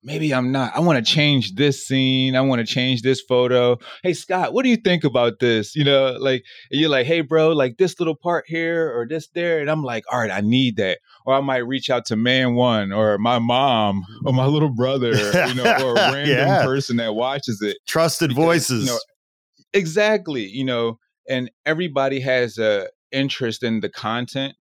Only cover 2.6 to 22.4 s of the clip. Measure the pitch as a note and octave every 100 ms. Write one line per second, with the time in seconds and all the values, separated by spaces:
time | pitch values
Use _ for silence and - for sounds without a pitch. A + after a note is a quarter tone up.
2.6 | A2 C3 B2+ B2 B2+ B2+ - B2 B2 B2
3.6 | B2 A#2+ - - F3+ D#3+ - F#3 D3 F3+
4.6 | C4 A3+ G#3 F3 D3 B2 A#2+ A#2 B2 A2+
5.6 | G#2 D#3 C#3+ C#3 C3+ B2 C#3 C3 - -
6.6 | - C#3 D#3 C3+ B2+ E3 C#3 D#3+ D#3+ D#3
7.6 | C3 A2+ F#3 - E3+ D#3 F3+ E3 - E3
8.6 | E3 E3+ D#3+ A#2+ A#2+ D#3+ - F3 F3 D#3+
9.6 | D3 D#3 C3+ A#2 - B2 A2 F#2+ G#2 B2
10.6 | C3 G#2 F#2+ F2 _ _ B2+ C3+ C#3 C3
11.6 | A#2+ C3+ - B2 - A2 A#2+ C3 B2+ A#2+
12.6 | B2 A2 G2 G2+ G#2+ G2+ A2+ B2 A#2 B2
13.6 | C#3 A#2 G#2 G2 F#2 - - B2+ C3 D3+
14.6 | D3+ A#2 B2+ C#3 A#2+ G#2+ G#2 F3+ C3 B2+
15.6 | B2+ - C3 A3 F3 C#3 D3 B2 D3 F#3+
16.6 | B2+ C3+ - A#2 A2+ G#2+ B2+ C#3 - G#2
17.6 | G#2 - - D#3+ E3 - D#3+ B2 E3 E3+
18.6 | C3+ A#2+ C3 A#2 - _ _ _ _ _
19.6 | _ G3 E3 E3 G#3 G#3+ F3+ C3+ G2 A2+
20.6 | C3 A#2+ A#2 A2+ _ _ - C3 B2+ _
21.6 | D3 D#3 F3+ C3+ C3+ C3+ C3 B2+